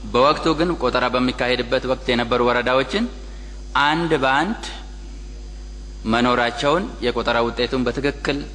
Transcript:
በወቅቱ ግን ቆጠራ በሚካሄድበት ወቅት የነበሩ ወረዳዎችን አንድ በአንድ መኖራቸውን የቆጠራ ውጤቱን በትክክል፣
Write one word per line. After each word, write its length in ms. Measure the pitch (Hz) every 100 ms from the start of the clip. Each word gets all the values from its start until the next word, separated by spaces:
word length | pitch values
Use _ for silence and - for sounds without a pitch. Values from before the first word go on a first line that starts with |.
| -
በወቅቱ 420 | 120 135 151 165
ግን 160 | 151 175 160
ቆጠራ 300 | 127 123 123
በሚካሄድበት 720 | 123 127 123 123 123 117 131 123
ወቅት 220 | 127 -
የነበሩ 340 | 120 117 123
ወረዳዎችን 640 | 120 120 120 131 135 202 240 - - - - - - 135
አንድ 300 | 143 160 170 156
በአንድ 440 | 131 135 175 226 - - - - - - - - - - - - - - 110
መኖራቸውን 800 | 113 123 123 120 120 143 165 208 -
የቆጠራ 360 | 120 120 113 117
ውጤቱን 420 | 117 113 120 131
በትክክል፣ 540 | 120 120 139 - - 143 123